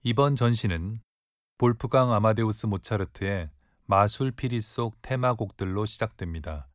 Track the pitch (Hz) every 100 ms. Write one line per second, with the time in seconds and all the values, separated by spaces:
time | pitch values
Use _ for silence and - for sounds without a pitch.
0 | 120 117 143 139 120 117 110 85 90 110
1 | _ _ _ _ _ _ 123 113 113 135
2 | 127 110 110 107 110 107 110 98 - 107
3 | 95 - 98 101 80 _ _ _ - 98
4 | 104 - 135 117 131 120 110 - 117 -
5 | - 131 127 117 101 - 95 95 107 -
6 | 110 - 87 82 80 76 67